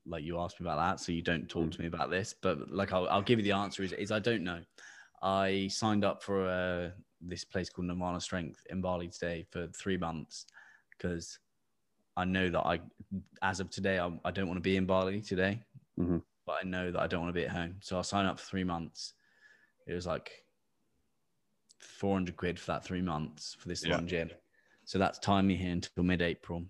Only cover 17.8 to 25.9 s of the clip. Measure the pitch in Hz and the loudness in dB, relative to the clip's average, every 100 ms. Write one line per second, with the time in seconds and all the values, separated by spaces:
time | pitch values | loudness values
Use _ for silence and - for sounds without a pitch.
17.8 | - 92 87 101 95 - - 95 92 85 | -4 -2 0 2 2 0 -4 -2 0 -2
18.8 | 80 - - - _ _ - - _ _ | -4 -10 -14 -14 _ _ -20 -20 _ _
19.8 | - 87 87 73 - - _ _ _ _ | -6 -4 -2 -4 -6 -18 _ _ _ _
20.8 | _ _ _ _ _ _ _ _ _ _ | _ _ _ _ _ _ _ _ _ _
21.8 | - - 98 95 90 87 90 85 - 76 | -20 -4 0 2 0 -2 -4 -2 -4 -6
22.8 | - 90 90 78 76 - - - 85 85 | -2 -2 0 -2 -4 -8 -14 -12 -8 -4
23.8 | 87 82 85 87 82 - _ _ _ _ | 0 0 2 -2 -2 -8 _ _ _ _
24.8 | - 95 92 - - 98 98 90 90 87 | -4 2 2 2 4 6 6 4 2 -2
25.8 | - | -2